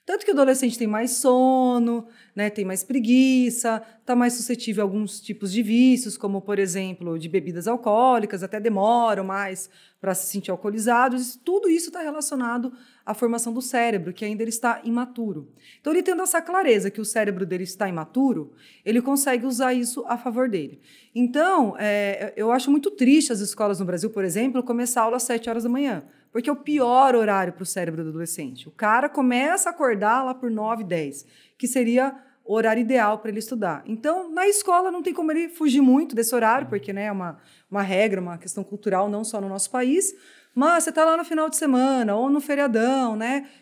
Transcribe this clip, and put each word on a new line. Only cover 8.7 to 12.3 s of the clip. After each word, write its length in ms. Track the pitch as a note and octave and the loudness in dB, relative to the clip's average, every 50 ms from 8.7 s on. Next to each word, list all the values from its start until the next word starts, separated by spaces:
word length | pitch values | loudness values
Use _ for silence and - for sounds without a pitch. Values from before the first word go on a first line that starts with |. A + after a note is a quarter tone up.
| G#3 G3 G3 A3 A#3+ A#3+ A#3 A3+ G#3 F#3+ F#3+ | 0 2 2 4 4 4 2 2 0 0 -2
mais 460 | F#3+ F#3+ G3 G3+ F#3+ F#3+ F#3+ - - _ _ _ _ _ - | -4 -4 -4 -6 -6 -8 -10 -14 -16 _ _ _ _ _ -6
pra 160 | - G3 F3+ | -4 -4 -4
se 160 | F3+ - - | -2 -4 -6
sentir 200 | - G3+ F#3+ - | -6 -6 -4 -6
alcoolizados. 840 | F#3 F3+ - G#3 G#3 A3+ G#3 B3 A#3+ A#3+ B3+ C4 B3 B3+ B3+ - - | -6 -4 -4 -6 -4 -2 0 2 4 4 4 2 2 -2 -4 -6 -10
Tudo 340 | - - E4+ F#4 G#4 A#4 F4+ | -8 -4 0 0 2 2 2
isso 200 | D#4+ E4+ E4 D#4+ | 2 0 0 -6
tá 120 | - F4+ | -10 -8
relacionado 680 | D#4+ D4+ D4 D4+ D4 - | -8 -8 -6 -6 -6 -6